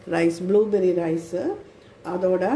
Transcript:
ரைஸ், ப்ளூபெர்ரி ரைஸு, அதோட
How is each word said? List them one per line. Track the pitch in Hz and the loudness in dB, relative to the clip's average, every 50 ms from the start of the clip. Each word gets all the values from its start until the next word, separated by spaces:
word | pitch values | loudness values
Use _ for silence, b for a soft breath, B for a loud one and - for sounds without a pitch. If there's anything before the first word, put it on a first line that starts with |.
| - 180 | -8 -2
ரைஸ், | 170 165 170 170 170 170 180 180 | 0 2 2 2 0 -2 0 2
ப்ளூபெர்ரி | 202 208 220 208 208 196 185 180 175 | 2 2 4 2 2 2 2 2 2
ரைஸு, | 175 170 165 160 165 - - 170 180 247 339 403 - - B B B B B B B - | 0 0 -2 -2 -4 -4 -6 -6 -4 -4 -4 -6 -8 -10 B B B B B B B -10
அதோட | - 180 185 190 185 185 180 180 202 269 | -8 -4 -2 0 0 2 2 0 2 2